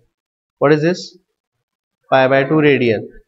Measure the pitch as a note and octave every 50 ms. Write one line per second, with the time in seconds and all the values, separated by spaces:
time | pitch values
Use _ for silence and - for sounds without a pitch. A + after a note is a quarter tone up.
0 | _ _ _ _ _ _ _ _ _ _ _ - - C#3+ D#3 D3+ D3+ E3+ F#3 F#3+
1 | - - - _ _ _ _ _ _ _ _ _ _ _ _ _ _ _ _ _
2 | _ - C3+ C3+ C3 B2+ C3+ C3+ C#3 C#3 D#3 D#3 D3+ D3 C#3 B2+ B2 A#2 G#2 G2
3 | F2+ - - - _